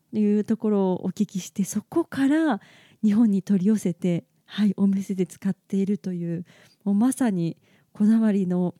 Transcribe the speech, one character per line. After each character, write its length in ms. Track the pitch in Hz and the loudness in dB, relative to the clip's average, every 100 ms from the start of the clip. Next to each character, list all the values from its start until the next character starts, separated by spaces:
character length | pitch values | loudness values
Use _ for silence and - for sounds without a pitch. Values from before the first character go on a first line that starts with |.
| - | -8
い 120 | 214 | -2
う 200 | 208 208 | 2 2
と 120 | 202 220 | 0 -2
こ 140 | 214 | 0
ろ 220 | 202 190 | 0 0
を 120 | 180 | 0
お 60 | 185 | -4
聞 160 | - 208 | -4 -4
き 140 | 185 | -4
し 100 | - | -10
て、 140 | - | -6
そ 180 | 190 208 | -4 -4
こ 220 | - 330 | -4 -4
か 220 | 320 269 277 | -4 0 2
ら 340 | 311 311 196 - - _ - | 2 0 -2 -6 -20 _ -4
日 100 | 214 | 0
本 180 | 208 233 | 4 4
に 120 | 196 | 2
取 180 | - 202 | 0 0
り 60 | 190 | 2
寄 100 | 214 | 0
せ 180 | 185 | -2
て、 300 | 170 180 170 - _ | -2 -2 -2 -6 _
は 200 | _ - | _ 0
い、 100 | 208 190 | 0 2
お 100 | 196 | 2
店 280 | 196 190 | 0 -2
で 120 | 190 180 | -4 -4
使 220 | - 196 | -4 -6
っ 60 | |
て 220 | - - 196 | -6 -4 -2
い 100 | 196 | -2
る 120 | 208 | -2
と 140 | 190 | -4
い 220 | 175 170 | -6 -6
う、 100 | 170 170 - - _ | -6 -10 -18 -20 _
も 80 | 202 | -2
う 20 | |
ま 180 | 202 247 | 2 2
さ 180 | - 247 | 0 0
に 260 | 185 165 - _ _ _ - | 0 -2 -6 _ _ _ 0
こ 80 | |
だ 160 | 214 226 | 2 4
わ 100 | 220 | 4
り 160 | 202 180 | 2 0
の、 280 | 180 180 | 0 -2